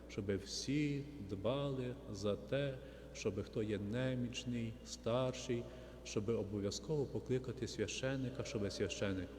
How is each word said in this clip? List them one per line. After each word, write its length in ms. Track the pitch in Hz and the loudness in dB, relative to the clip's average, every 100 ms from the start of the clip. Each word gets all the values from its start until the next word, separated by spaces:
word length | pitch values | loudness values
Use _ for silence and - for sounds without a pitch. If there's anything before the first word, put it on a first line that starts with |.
| - | -8
щоб 280 | - 101 98 | -4 0 0
всі 680 | - - - 147 147 143 143 - 101 | 0 -4 0 2 2 0 -4 -8 -6
дбали 640 | 98 104 139 143 131 123 123 - | 0 2 2 0 0 -2 -4 -8
за 240 | 101 104 101 | -2 2 2
те, 420 | - 135 139 131 - - - | 2 2 2 -2 -8 -12 -12
щоб 300 | - 110 101 | -4 0 0
хто 200 | 101 120 | 0 0
є 160 | 107 101 | 2 2
немічний, 960 | 101 120 127 127 123 - 123 120 113 110 | 2 2 2 2 0 -2 -2 0 -2 -4
старший, 760 | - - 113 120 127 123 - 117 120 - - - | -10 -4 2 4 4 0 0 0 0 -8 -12 -12
щоб 240 | - 117 101 | -4 0 4
обов'язково 760 | 110 98 104 101 - - 151 127 | 2 2 2 2 0 0 2 2
покликати 640 | 107 - 127 127 113 117 | 0 2 2 2 -2 -2
священника, 760 | - 101 - 131 135 127 - | 0 0 0 0 0 0 -2
щоб 280 | - 110 101 | -2 0 0
священик 560 | - 98 - 104 92 87 | 2 0 2 2 2 -2